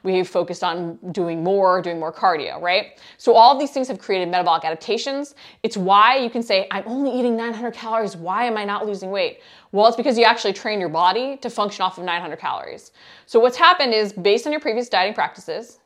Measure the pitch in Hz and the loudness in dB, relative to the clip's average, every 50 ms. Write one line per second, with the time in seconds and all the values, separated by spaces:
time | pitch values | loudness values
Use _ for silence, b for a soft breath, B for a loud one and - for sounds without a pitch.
0 | B 190 185 185 180 - - 175 175 175 175 - 185 175 165 175 175 170 165 - | B -2 0 0 0 0 -2 -4 -2 -4 -4 -6 -4 -4 -4 -4 -6 -8 -10 -12
1 | - 185 165 202 175 170 165 165 165 185 196 196 190 185 180 185 170 175 170 165 | -12 -10 -6 -4 -4 -4 -4 -4 -2 0 0 2 4 4 2 2 0 -4 -6 -6
2 | 156 160 160 - 160 151 165 151 135 78 - 156 170 175 180 208 202 - - B | -8 -8 -6 -2 0 0 0 0 -2 -6 -8 -6 -2 0 0 0 -2 -4 -12 B
3 | B B B B - 247 - 233 226 254 285 262 302 269 - 269 254 254 214 - | B B B B 2 6 8 10 10 8 8 6 0 -4 -4 -4 -4 -4 -6 -8
4 | - - 196 185 180 170 180 180 175 175 165 165 160 160 160 160 - - - 233 | -4 -2 -2 -2 -2 0 0 0 2 2 2 0 0 -4 -6 -6 -4 -4 -4 -4
5 | - 277 269 277 285 - - B B B B B B 220 - 208 180 190 196 202 | -4 -4 -6 -6 -8 -10 -12 B B B B B B -6 -4 -2 0 4 6 6
6 | 214 233 262 269 247 233 - 240 233 - 202 190 196 - 196 196 190 220 240 269 | 6 6 4 2 0 -2 -4 -6 -4 0 0 0 0 -2 -6 -8 -6 -6 -4 -2
7 | 285 269 233 254 247 247 226 226 233 233 220 214 240 233 233 - 233 220 226 226 | -2 -2 0 0 0 0 0 -2 -4 -6 -6 -6 -8 -10 -10 -10 -8 -4 -2 -2
8 | 220 190 - 165 165 175 190 214 240 240 220 214 208 202 202 - 220 214 202 185 | -2 -4 -6 -8 -8 -4 -4 -2 -2 -2 -4 -4 -4 -4 -6 -6 -4 -6 -6 -8
9 | 185 185 196 196 180 151 - B B B B B B B B 196 214 233 240 240 | -8 -6 -4 -2 -2 -4 -4 B B B B B B B B 4 4 4 4 2
10 | 233 294 233 226 226 220 233 233 - 202 190 - - 220 214 202 180 160 156 160 | 0 0 2 4 6 4 4 4 0 -4 -4 -4 -4 -4 -4 -4 -4 -4 0 2
11 | 175 180 190 233 254 277 277 269 - 233 226 214 208 202 202 - 185 185 - 180 | 2 2 2 0 -4 -6 -8 -10 -10 -10 -6 -4 -4 -4 -4 -4 -4 -4 -4 -6
12 | 175 180 170 175 180 160 147 - - 147 - 82 65 - - - - - _ B | -8 -6 -6 -6 -6 -8 -12 -10 -8 -8 -8 -8 -10 -12 -16 -18 -20 -20 _ B
13 | B B B B B B - 226 233 247 247 - 349 339 359 349 277 247 220 214 | B B B B B B 2 4 4 4 4 6 6 6 6 6 2 0 0 0
14 | 214 202 202 190 175 202 208 240 - 294 302 302 - 302 220 240 247 240 - 185 | 0 -2 -4 -2 2 2 2 2 0 -4 -6 -4 -4 -4 -4 -4 -4 -2 0 0
15 | 185 202 214 - 160 156 - - - - 156 196 233 - - _ _ | 0 0 -2 -4 -4 -6 -6 -10 -12 -10 -10 -10 -10 -14 -20 _ _